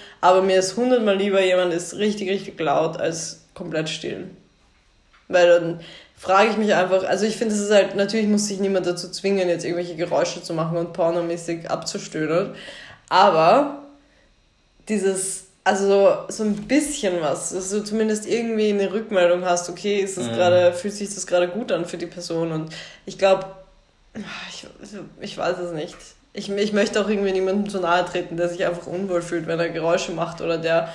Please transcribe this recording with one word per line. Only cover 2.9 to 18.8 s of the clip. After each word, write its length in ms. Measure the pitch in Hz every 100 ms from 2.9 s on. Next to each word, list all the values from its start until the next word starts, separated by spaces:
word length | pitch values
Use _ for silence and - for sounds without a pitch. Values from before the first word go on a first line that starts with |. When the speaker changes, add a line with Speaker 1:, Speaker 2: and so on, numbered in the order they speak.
| -
Speaker 1:
als 440 | 165 165 - - _
komplett 340 | - 175 156 160
still. 400 | - - - - - _ _ _ _ _ _ _ _ -
Weil 200 | 180 175
dann 320 | 170 165 165 - - - _
frage 340 | - 196 220
ich 60 | 214
mich 180 | 208
einfach, 300 | 170 185 185
also 200 | - 190 214
ich 100 | 214
finde, 180 | 226
es 60 | 208
ist 100 | 202
halt, 240 | 208 185 202
natürlich 300 | 202 220 208
muss 180 | 208 202
sich 140 | 190
niemand 260 | 196 190 175
dazu 240 | 175 180
zwingen, 380 | - 196 196 180
jetzt 160 | 165
irgendwelche 320 | 143 175 175 160
Geräusche 460 | 170 147 170 175
zu 100 | -
machen 220 | 160 165 170
und 160 | 170
pornomäßig 760 | 175 170 175 170 170 170 165 -
abzustöhnen, 840 | - - 202 - 160 156 170 202 - - - - - _
aber 720 | 180 202 160 165 254 285 - - - _ _ _ _ _ _ _ _ -
dieses, 580 | 214 190 185 - - - _
also 220 | - 196 196
so, 260 | 196 196 - -
so 140 | -
ein 100 | 214 196 -
bisschen 480 | 285 294 - 196 175
was, 300 | 151 - -
dass 200 | 185 185
du 140 | 208
zumindest 420 | 208 220 220 214 -
irgendwie 440 | 226 233 220 214
eine 220 | 202